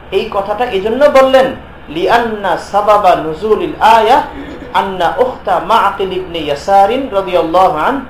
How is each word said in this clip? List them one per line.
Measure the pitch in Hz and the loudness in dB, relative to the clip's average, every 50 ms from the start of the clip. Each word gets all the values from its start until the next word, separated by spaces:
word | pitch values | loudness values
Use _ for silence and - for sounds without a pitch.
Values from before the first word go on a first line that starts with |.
| - - | -10 -6
এই | 180 202 220 - | -4 -4 -4 -4
কথাটা | - 202 196 202 208 214 247 | -4 -6 -4 -4 -4 -4 -4
এজন্য | 247 196 190 190 220 233 262 294 | -2 -2 -2 -2 -2 0 2 2
বললেন | 285 - 269 269 262 262 262 - - - - - - - - - - | 4 6 4 4 6 4 4 4 2 -2 -8 -14 -18 -20 -20 -16 -10
লিআন্না | 147 165 185 - 220 240 233 226 214 208 196 185 165 | -6 -4 0 0 2 0 0 -2 -4 -4 -4 -4 -4
সাবাবা | - - - 202 202 208 214 208 208 202 180 160 | -4 -4 -4 -2 0 2 2 2 4 4 4 2
নুজুলিল | 151 151 160 156 - 202 220 208 190 170 151 151 - | 2 0 -4 -6 -4 -2 0 0 0 0 -4 -2 0
আয়া | 190 214 233 226 214 214 254 294 - - - - - - - - - - - | 2 4 4 4 4 4 2 2 0 -2 -8 -12 -14 -14 -14 -16 -12 -6 -4
আন্না | 185 196 196 190 180 170 - - 185 | -4 -4 -2 -4 -2 -2 -2 0 0
উখতা | 175 175 - - - 208 185 160 - | -2 -2 -4 -6 -4 -2 -2 -2 0
মাআকিল | 196 220 220 185 202 196 - 196 185 | 0 2 2 2 0 -2 -2 -4 -4
ইবনে | 180 180 185 170 165 165 | -4 -6 -6 -6 -8 -6
ইয়াসারিন | 151 147 143 - - 196 196 196 196 202 240 269 277 247 | -4 -4 -6 -4 -2 2 4 4 4 4 2 -2 -4 -4
রাদিয়াল্লাহু | 196 196 190 185 180 170 160 160 165 180 185 175 160 151 | -4 -4 -2 0 0 0 0 2 2 2 2 2 2 0
আন | 160 202 262 277 - - | -2 -2 -2 -4 -6 -10